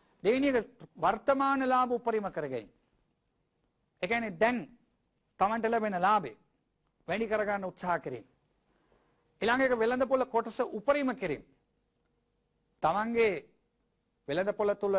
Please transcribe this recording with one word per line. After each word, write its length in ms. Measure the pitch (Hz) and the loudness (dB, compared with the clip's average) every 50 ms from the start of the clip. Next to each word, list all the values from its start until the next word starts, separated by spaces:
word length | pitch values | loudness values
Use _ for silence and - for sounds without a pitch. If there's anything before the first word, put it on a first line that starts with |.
| _ _ _ _ - | _ _ _ _ 0
දෙවෙනි 240 | 190 240 262 277 285 | 2 2 2 2 2
එක 180 | 262 233 202 - - - 160 - _ | 2 0 -2 -4 -10 -20 -20 -20 _
වර්තමාන 680 | - 156 180 220 220 - - 269 269 277 269 277 262 269 | 0 0 0 0 0 0 0 2 2 2 2 2 2 2
ලාභ 260 | 254 254 254 254 247 | 2 2 2 2 2
උපරිම 360 | 247 233 - 233 220 214 202 | 0 -2 0 -2 -2 0 -2
කරගැනීම. 440 | 185 - 165 151 135 131 117 104 - _ _ _ _ _ _ _ _ _ _ _ _ _ _ _ _ _ _ _ _ _ _ _ _ _ _ | -4 -6 -6 -6 -4 -6 -8 -8 -12 _ _ _ _ _ _ _ _ _ _ _ _ _ _ _ _ _ _ _ _ _ _ _ _ _ _
ඒ 60 | 185 | -6
කියන්නේ 320 | 180 233 233 233 214 175 160 | -4 -4 -4 -4 -6 0 2
දැන් 180 | 214 233 247 226 147 - - _ _ _ _ _ _ _ _ _ _ _ _ - | 2 2 2 -2 -6 -10 -16 _ _ _ _ _ _ _ _ _ _ _ _ -2
Tamanට 260 | 190 202 226 233 214 | 0 0 0 0 0
ලැබෙන 320 | 226 233 226 214 214 196 | 0 0 0 0 -2 0
ලාභේ 400 | 175 175 196 214 208 160 120 107 - _ _ _ _ _ _ _ _ _ _ _ _ _ | 2 4 4 4 4 2 -4 -10 -16 _ _ _ _ _ _ _ _ _ _ _ _ _
වැඩි 200 | - 180 214 226 | -6 -4 -4 -2
කරගන්න 380 | 196 220 214 214 202 208 202 190 | -2 0 0 0 -2 -2 -4 -4
උත්සාහ 340 | 185 - - 180 180 170 165 | -8 -8 -6 -2 -2 -2 -2
කිරීම. 260 | - 147 127 113 - _ _ _ _ _ _ _ _ _ _ _ _ _ _ _ _ _ _ _ _ _ _ _ | -4 -8 -10 -10 -12 _ _ _ _ _ _ _ _ _ _ _ _ _ _ _ _ _ _ _ _ _ _ _
ඊළඟ 200 | 190 220 240 262 | 0 2 2 4
එක 140 | 269 254 247 | 4 2 2
වෙළඳ 300 | 226 220 226 254 254 262 | 2 2 0 2 0 0
පොළ 200 | 226 269 262 247 | 0 0 0 0
කොටස 340 | 254 - 226 226 226 - - | 0 -2 -2 -2 -2 -4 -4
උපරිම 500 | 233 - - 214 - 277 277 294 277 254 233 | -4 -4 -6 -2 0 0 2 2 0 -2 -2
කිරීම. 300 | - 190 165 139 117 - _ _ _ _ _ _ _ _ _ _ _ _ _ _ _ _ _ _ _ _ _ _ _ _ _ _ _ - | -4 -4 -4 -4 -6 -8 _ _ _ _ _ _ _ _ _ _ _ _ _ _ _ _ _ _ _ _ _ _ _ _ _ _ _ 0
Tamanගේ 600 | 156 175 202 214 233 233 233 226 214 180 143 - _ _ _ _ _ _ _ _ _ _ _ _ _ _ _ _ | 0 0 0 -2 -2 0 2 2 2 0 -2 -8 _ _ _ _ _ _ _ _ _ _ _ _ _ _ _ _
වෙළඳ 240 | - 143 175 196 208 202 | -4 -2 -2 -2 -2 -2
පොළ 220 | 208 214 202 202 | 0 0 0 0
තුල 200 | 202 208 202 196 | 0 0 0 0